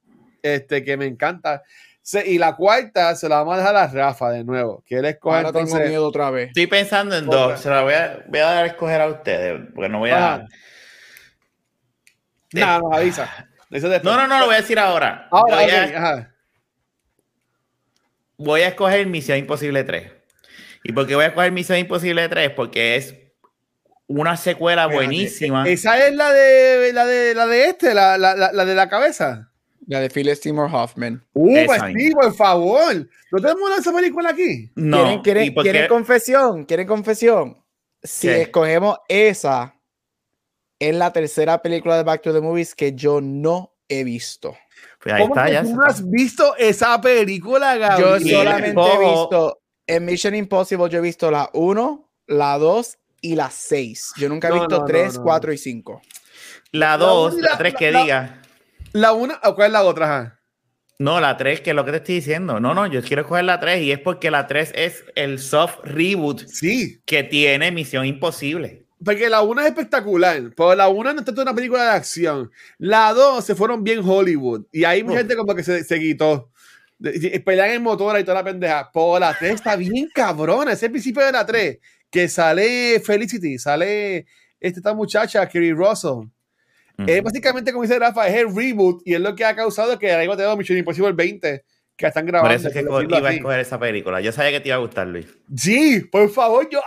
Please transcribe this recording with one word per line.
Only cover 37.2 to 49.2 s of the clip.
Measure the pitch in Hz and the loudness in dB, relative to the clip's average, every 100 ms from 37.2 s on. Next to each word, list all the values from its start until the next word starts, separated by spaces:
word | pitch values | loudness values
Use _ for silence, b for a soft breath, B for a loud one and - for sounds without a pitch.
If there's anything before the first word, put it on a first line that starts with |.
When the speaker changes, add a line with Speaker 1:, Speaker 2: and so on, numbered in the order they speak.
| 233 214 131 - _ _ _ _ | 4 2 0 -8 _ _ _ _
Speaker 2:
Si | - - 170 | -14 -4 0
Speaker 3:
¿Qué? | 123 | 0
Speaker 2:
escogemos | 160 170 160 165 202 - - | 0 0 2 2 0 -2 -2
esa, | 190 214 190 143 131 123 _ _ _ _ _ _ _ _ _ _ - | 2 4 2 -2 -2 -4 _ _ _ _ _ _ _ _ _ _ -6
es | 151 170 | -2 0
la | 175 | 0
tercera | 170 156 - 156 165 | 0 -4 0 0 0
película | 170 170 170 165 | 0 -4 0 0
de | |
Back | 160 160 | 0 -2
to | 165 | 0
the | 156 | -2
Movies | 156 170 165 - | 0 -4 -4 -4
que | 143 | -4
yo | 135 147 147 | 0 0 0
no | 139 139 156 175 180 _ - | -2 -4 -2 -2 -6 _ -8
he | 135 | -6
visto. | 127 117 - - 73 - _ B B B | -6 -6 -10 -12 -14 -14 _ B B B
Speaker 3:
Pues | - 104 | -2 2
ahí | |
Speaker 1:
¿Cómo | 214 277 | 2 2
Speaker 3:
está, | 143 | 2
Speaker 1:
que | |
Speaker 3:
ya | 143 | 2
Speaker 1:
tú | 226 | 0
Speaker 3:
se | 233 | 2
Speaker 1:
no | |
Speaker 3:
está. | 285 | 2
Speaker 1:
has | 214 185 | 0 -2
visto | 226 262 - 285 247 | -2 0 2 0 4
esa | 226 - 233 233 | 2 2 2 2
película, | 254 247 208 196 185 262 277 247 | 2 2 2 -2 -2 0 2 0
Speaker 2:
Yo | 214 185 185 | 2 4 4
Speaker 1:
Gabriel? | 190 160 | 4 4
Speaker 3:
Y | |
Speaker 2:
solamente | 151 147 202 208 190 | 4 4 2 0 2
he | 180 | 4
Speaker 3:
escojo | 202 190 165 | 4 4 2